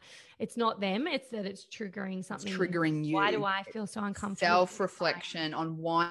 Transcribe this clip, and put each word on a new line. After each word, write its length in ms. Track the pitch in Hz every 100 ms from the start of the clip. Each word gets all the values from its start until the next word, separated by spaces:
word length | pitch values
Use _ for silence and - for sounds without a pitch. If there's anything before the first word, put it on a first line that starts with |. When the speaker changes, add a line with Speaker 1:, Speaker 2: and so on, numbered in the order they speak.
| - - - -
Speaker 1:
it's 180 | 220 -
not 220 | 226 208
them, 260 | 196 196 320
it's 220 | 277 -
that 160 | 220 190
it's 220 | 196 -
triggering 520 | - 208 180 190 185
Speaker 2:
It's 100 | 180
Speaker 1:
something. 220 | 208 202
Speaker 2:
triggering 600 | 190 180 170 160 156 151
Speaker 1:
Why 180 | 160 202
Speaker 2:
you. 80 | 214
Speaker 1:
do 60 | 196
I 160 | 190
feel 240 | 196 220 208
so 180 | 220
uncomfortable? 460 | 202 196 208 196 175
Speaker 2:
Self-reflection 1040 | 180 180 - 185 - 170 147 - 170 156
on 240 | 143 160 160
why 300 | 165 170 170